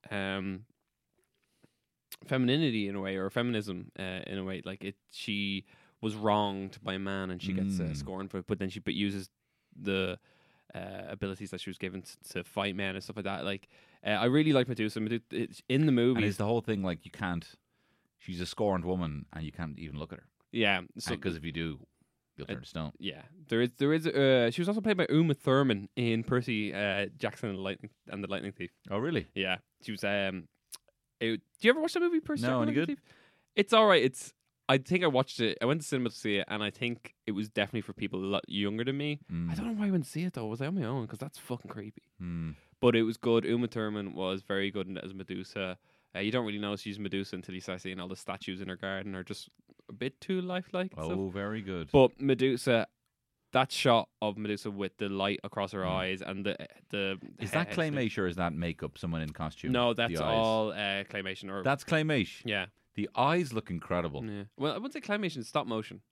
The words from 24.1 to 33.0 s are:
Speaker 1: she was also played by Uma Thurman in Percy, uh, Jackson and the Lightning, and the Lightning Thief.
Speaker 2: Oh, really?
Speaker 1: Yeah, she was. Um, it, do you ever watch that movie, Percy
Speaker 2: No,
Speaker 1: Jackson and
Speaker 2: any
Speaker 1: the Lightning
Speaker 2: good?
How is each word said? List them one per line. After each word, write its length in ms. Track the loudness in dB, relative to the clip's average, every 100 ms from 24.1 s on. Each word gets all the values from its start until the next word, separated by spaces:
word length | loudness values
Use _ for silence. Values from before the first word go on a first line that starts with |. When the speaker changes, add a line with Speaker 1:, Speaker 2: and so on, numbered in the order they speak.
| 4 8 8 6
Speaker 1:
she 100 | 2
was 60 | 0
also 120 | 0
played 160 | 2 2
by 80 | 4
Uma 240 | 6 6
Thurman 560 | 4 4 6 6 2 0 -2
in 280 | 2 2
Percy, 500 | 2 0 2 -2 -2
uh, 340 | 0 0 0 -2 -2
Jackson 320 | -4 -2 -6
and 80 | -4
the 40 |
Lightning, 280 | -4 -6 -10 _ -12
and 160 | -8
the 40 | -4
Lightning 220 | -4 -6
Thief. 200 | -8 -10 _ -6
Speaker 2:
Oh, 80 | -2
really? 280 | 0 -2 -2 -2
Speaker 1:
Yeah, 220 | 0 -2 _ _
she 100 | -10
was. 120 | -4
Um, 440 | -2 0 -2 -4 -12 _ _ -20 _ _ _ _
it, 220 | -2 -2 _ _
do 80 | 4
you 20 |
ever 100 | 4
watch 120 | 2
that 60 | 0
movie, 180 | 0 0
Percy 240 | -2 -2
Speaker 2:
No, 40 | 0
Speaker 1:
Jackson 140 | 2
and 80 | 2
Speaker 2:
any 60 | 2
Speaker 1:
the 60 |
Lightning 140 | 0
Speaker 2:
good? 60 | -4